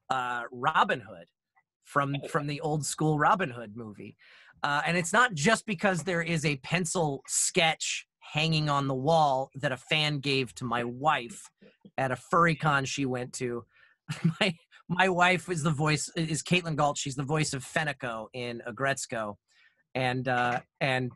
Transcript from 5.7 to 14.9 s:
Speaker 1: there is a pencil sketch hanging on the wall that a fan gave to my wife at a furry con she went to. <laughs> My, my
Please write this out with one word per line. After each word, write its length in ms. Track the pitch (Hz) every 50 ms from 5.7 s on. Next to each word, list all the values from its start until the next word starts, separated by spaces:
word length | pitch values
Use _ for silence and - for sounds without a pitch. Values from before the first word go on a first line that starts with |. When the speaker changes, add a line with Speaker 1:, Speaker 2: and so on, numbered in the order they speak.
| 208 160 - 202 185 170 139
Speaker 1:
there 180 | 185 180 170
is 240 | 165 165 170 160 139
a 100 | 160 147 135
pencil 640 | - - 160 175 185 165 - 190 165 147 139 - - -
sketch 800 | - - - - - 180 165 160 151 - - - - - - _ _ _
hanging 500 | - - - 151 156 160 160 156 151 151
on 180 | 143 139 139 135
the 80 | 135
wall 560 | 131 131 151 165 160 156 143 135 131 135 - _
that 180 | 139 120 143 127
a 40 | -
fan 420 | - - 160 156 156 151 151 143
gave 360 | 123 143 135 135 131 120 -
to 80 | - 127
my 220 | 120 117 120 120
wife 640 | 120 120 123 135 156 151 135 120 117 101 - - - _ _ - - _ _ _ - _ -
at 140 | 131 131
a 40 | 127
furry 400 | - - - - 175 170 170 160
con 300 | - - 156 143 139 135
she 200 | 131 - - 139
went 280 | 127 127 123 123 120 -
to. 320 | - 131 120 120 120 110 - _ _ - _ _ _ _ -
<laughs> 300 | 151 - - 170 165 -
My, 160 | 220 196 165 - _ _ _ - _
my 200 | -